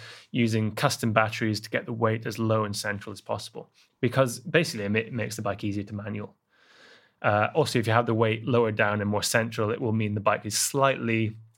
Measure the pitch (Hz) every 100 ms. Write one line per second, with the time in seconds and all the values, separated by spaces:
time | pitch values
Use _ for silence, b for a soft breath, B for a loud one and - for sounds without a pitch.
0 | B B B - 117 110 107 104 147 -
1 | 120 110 107 - 113 104 - - - 117
2 | 113 113 117 104 110 110 104 104 107 101
3 | 107 101 - 110 - - - b b -
4 | 127 131 131 113 - 165 165 110 101 107
5 | 113 120 107 110 104 98 107 101 98 104
6 | 104 104 104 _ _ b b b b b
7 | b b - 104 110 165 131 127 113 113
8 | 117 110 113 117 113 120 113 104 107 104
9 | 101 104 - 120 113 113 107 120 127 110
10 | 107 104 104 104 107 - - 139 135 135
11 | 117 113 110 110 -